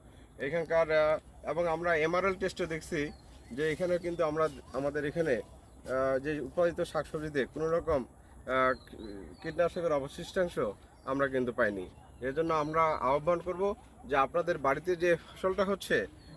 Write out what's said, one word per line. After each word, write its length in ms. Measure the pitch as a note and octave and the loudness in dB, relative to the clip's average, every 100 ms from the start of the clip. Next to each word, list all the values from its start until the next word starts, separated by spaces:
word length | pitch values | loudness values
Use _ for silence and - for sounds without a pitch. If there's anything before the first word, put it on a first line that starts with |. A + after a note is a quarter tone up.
| - - - - | -12 -20 -20 -8
এখানকার, 540 | C3+ E3+ D#3+ E3 D#3+ | -4 -2 2 2 4
আহ, 580 | D#3 D#3 D#3 - - - | 4 4 2 -2 -10 -4
এবং 180 | D3+ F3 | -2 0
আমরা 280 | D#3+ F3 D#3+ | 0 2 2
এমআরএল 380 | D#3+ F3 F#3+ | 2 2 2
টেস্টে 320 | F#3+ F#3 - E3+ | 0 -2 -2 -4
দেখছি 440 | D#3+ - D#3+ D3 - - - - | -6 -4 -4 -4 -6 -18 -20 -10
যে 200 | A#2+ D#3 | -4 -2
এখানেও 260 | D3 F3+ F3 | 0 0 0
কিন্তু 260 | F3 E3+ | 0 0
আমরা 240 | D#3+ D3+ D#3 C3 - | 0 2 0 -2 -8
আমাদের 320 | B2+ C#3+ D3 | -4 -2 -2
এখানে, 300 | D3 E3+ D#3+ | -2 0 0
আহ, 840 | A2 - - - - - C3 C3+ C3+ | 0 -2 -14 -20 -14 -4 0 2 0
যে 220 | C#3 D3+ | 0 -4
উৎপাদিত 400 | C3+ D#3 F3 D#3+ | -4 0 2 2
শাকসবজিতে 640 | E3+ D#3 C#3+ D#3+ D#3 C#3+ A2+ | -2 -4 -4 -6 -4 -2 -2
কোনো 160 | C#3+ D#3+ | -2 -2
রকম, 340 | E3 D#3+ D3 | 0 2 0
আহ, 920 | A2+ - - - - C3 C3 B2+ - A2+ A2+ G2+ E2+ - | -2 -10 -20 -12 -2 2 2 2 -6 -14 -12 -12 -14 -12
কীটনাশকের 500 | D#3+ D#3 E3+ F#3 E3+ | -4 0 0 0 0
অবশিষ্টাংশ 680 | D3 C#3 - E3 G3 F3 - A2+ G2 - - | 0 -2 -8 -6 -2 -2 0 -4 -4 -14 -12
আমরা 240 | - C3+ C#3 | -4 0 2
কিন্তু 240 | C3 B2 | 2 0
পাইনি। 360 | A#2 A2 G2 F2+ - - - | 2 2 0 -6 -12 -20 -8
এর 140 | B2+ | -4
জন্য 200 | C#3 E3 | 0 2
আমরা 280 | D#3+ D3+ D#3+ | 2 2 2
আহ্বান 580 | D#3+ D3+ B2 C#3+ D3+ F3 | 2 2 2 2 2 0
করব 340 | E3+ F3 G3+ G#3+ - - | 0 -2 -2 -2 -10 -18
যে 120 | A#2 C#3 | -2 2
আপনাদের 420 | C3+ E3+ E3+ D#3+ | 2 2 0 0
বাড়িতে 380 | C3+ C#3 E3+ F3 | 2 0 0 0
যে 200 | F3 E3 | 2 2
ফসলটা 480 | - - F#3+ F#3+ | -2 -4 0 2
হচ্ছে 420 | G3 F#3+ - C#3 F#2+ - - | 0 0 0 0 0 -8 -20